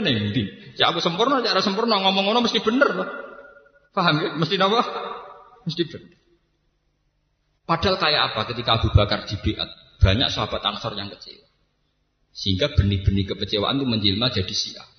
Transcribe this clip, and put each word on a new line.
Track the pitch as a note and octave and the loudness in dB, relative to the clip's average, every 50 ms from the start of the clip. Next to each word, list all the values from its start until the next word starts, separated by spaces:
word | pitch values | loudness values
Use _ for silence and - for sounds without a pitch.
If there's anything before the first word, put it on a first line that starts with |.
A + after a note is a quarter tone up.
| G#3+ | 0
ning | D#3 A#2+ G#2 G2+ G2+ | 0 0 0 0 0
ndi? | G2+ B2 G2 - - - - - - - | 0 -2 -2 -4 -6 -12 -20 -8 -2 2
Ya | B2+ C3 E3 | 2 2 2
aku | E3+ | 2
sempurna, | - F3 E3+ F#3 A#3 C4 C#4+ B3+ | 0 -2 0 0 2 2 2 2
ya | A#3+ G#3 | 0 0
ora | F#3 F#3+ F#3 | 0 0 0
sempurna, | G#3+ F#3+ G3+ A#3 A#3 A3 F#3+ | 0 0 0 2 2 2 2
ngomong | F#3+ F#3+ F#3+ G3 G3 G3+ | 2 2 2 2 2 2
ngono | A3+ A#3+ A#3 | 2 2 2
mesti | - - G#3+ | 2 0 0
bener | - A3 A#3 C4+ - - F3+ | 0 2 2 4 2 2 2
to. | F#3 F#3 - - - - - - - - - - - - _ _ _ _ _ - | -2 -6 -6 -8 -10 -12 -14 -16 -18 -20 -20 -20 -20 -20 _ _ _ _ _ -2
Paham | G3 E3+ E3+ D3+ D3+ | 0 2 2 2 2
ya? | F3+ - D3 D3+ | 0 -2 -2 -2
Mesti | E3 D#3+ G3 F#3 | -2 0 0 2
napa? | F#3+ G3 A3 A#3 G#3 - - - - - - - - - - - - - - - - | 2 2 2 2 0 -2 -4 -8 -8 -10 -12 -12 -14 -18 -20 -20 -20 -20 -20 -14 -10
Mesti | E3 - E3+ E3 - | -6 -4 -4 -4 -6
bener. | - - - - _ _ _ _ _ _ _ _ _ _ _ _ _ _ _ _ _ _ _ _ _ _ _ _ _ _ _ _ _ _ _ - | -8 -16 -18 -20 _ _ _ _ _ _ _ _ _ _ _ _ _ _ _ _ _ _ _ _ _ _ _ _ _ _ _ _ _ _ _ -2
Padahal | E3 E3 - G3 F#3+ F#3 | -2 0 0 0 0 2
kayak | E3+ D3+ D3+ A#2+ B2+ C3 | 2 2 2 2 0 0
apa | - A2 G#2 A#2 | -2 -4 -4 -4
ketika | A#2 A#2+ A2+ A#2 A2+ A2+ | -6 -4 0 2 2 2
Abu | - - - | 4 4 4
Bakar | A2 G#2 G#2 G#2 G2 - - | 4 4 4 0 -4 -4 -6
dibiat? | G#2 - - A2 G2+ - E2 - - - - _ _ - | -6 -4 -4 -4 -4 -4 -6 -8 -12 -18 -20 _ _ 4
Banyak | - F#2+ F#2+ A#2+ C#3 - | 4 4 6 4 2 0
sahabat | - C3 A2 - - G#2 - | -2 -2 -4 -4 -4 -4 -4
Ansor | G2+ G#2 G2+ - A2+ G#2 | -4 -4 -4 -6 -6 -6
yang | G2+ G2+ G2+ | -6 -8 -10
kecewa. | - - - - - - _ _ _ _ _ _ _ _ _ _ _ _ _ _ _ _ _ _ | -12 -14 -18 -20 -20 -20 _ _ _ _ _ _ _ _ _ _ _ _ _ _ _ _ _ _
Sehingga | - - - G2+ F#2+ F#2 C#3+ D3 | -14 -6 -4 -2 0 0 0 0
benih-benih | - - G2+ G2+ G2+ F#2+ - G2+ G2 G2 F#2+ G2+ | 2 2 4 4 2 2 2 2 2 2 0 -2
kekecewaan | G2 F2+ G#2 - - G#2 G2 - B2+ | -4 -6 -6 -2 -2 0 0 0 0
itu | C#3 C#3 | 0 0
menjelma | B2 A2+ G#2+ G2+ G2+ F#2+ G#2+ B2 B2+ | 0 0 2 2 2 2 2 0 -2
jadi | - G#2 F2+ - - | -2 -2 -4 -4 -4
Syiah. | - - - - - - - _ | -6 -6 -8 -10 -16 -20 -20 _